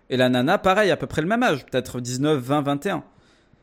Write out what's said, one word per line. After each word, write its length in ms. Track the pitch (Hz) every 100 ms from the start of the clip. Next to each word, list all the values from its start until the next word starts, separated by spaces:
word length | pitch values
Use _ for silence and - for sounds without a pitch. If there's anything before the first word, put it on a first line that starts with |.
| -
Et 60 | 127
la 100 | 127
nana, 300 | 127 131 196
pareil, 320 | 190 190 202
à 80 | 143
peu 80 | 127
près 160 | -
le 60 | 160
même 160 | 233
âge, 240 | 247 143 -
peut-être 340 | 131 123 127
dix-neuf, 400 | 120 127 147 151
vingt, 220 | 123 147
vingt 200 | 139 143
et 60 | 196
un. 140 | 170 - _ _ _ _ _